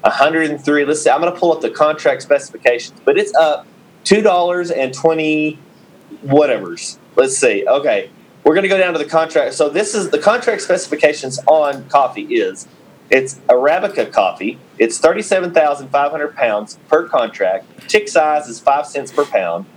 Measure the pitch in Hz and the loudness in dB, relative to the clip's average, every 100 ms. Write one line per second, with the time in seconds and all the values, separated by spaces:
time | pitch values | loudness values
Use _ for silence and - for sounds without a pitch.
0 | 107 - 143 160 160 139 147 147 143 151 | 0 2 2 2 -2 -4 0 0 0 0
1 | 143 135 170 175 180 160 - - 151 151 | 2 2 0 0 0 0 -2 0 0 2
2 | 151 127 - 143 - - 127 120 - - | -2 -2 0 -2 -2 -2 0 0 -4 -4
3 | - - 208 143 160 147 - _ _ _ | 0 2 2 2 2 0 -8 _ _ _
4 | - 208 208 180 175 180 175 170 131 131 | 2 4 4 2 0 -2 -4 -4 -4 -2
5 | 165 160 156 156 151 151 - _ _ - | -2 0 -2 -2 -2 -6 -20 _ _ -20
6 | _ 101 135 139 147 110 92 85 - - | _ -16 0 2 4 0 -6 -12 -14 -16
7 | _ - 131 131 127 104 131 190 135 104 | _ 0 0 2 2 2 0 0 2 -2
8 | 95 _ _ _ - 160 190 190 180 165 | -4 _ _ _ 2 2 2 2 0 -2
9 | 143 160 160 160 131 135 147 151 208 214 | 0 0 0 0 -2 0 0 0 -2 -4
10 | 180 147 202 240 233 208 - 180 - 151 | -2 0 2 2 0 -4 -2 -2 -2 0
11 | 151 151 131 131 - 156 147 135 131 139 | 0 0 -8 -4 2 4 2 -4 0 2
12 | 127 - 101 117 95 95 - _ - - | 2 -2 -4 -2 -2 -6 -18 _ -20 -20
13 | _ 131 135 - - 127 139 175 196 - | _ -2 -2 -10 2 2 4 0 -2 -4
14 | 113 - 95 - 98 131 _ - 113 - | -2 0 0 -2 -8 -8 _ -2 -2 2
15 | 156 180 214 190 180 165 151 143 135 143 | 0 0 0 -2 0 2 2 0 -4 -2
16 | 143 156 147 - 120 107 107 - _ 156 | -2 -4 -8 -4 -2 -2 -6 -18 _ 0
17 | 170 143 113 - 95 95 - - - 214 | 2 -2 -2 -2 -2 -2 -6 -20 -2 -2
18 | 208 170 156 151 147 113 - 139 143 143 | 0 0 2 0 -4 -4 0 0 -2 -8
19 | - - 147 110 90 85 98 | -6 -4 -2 -2 -2 -6 -8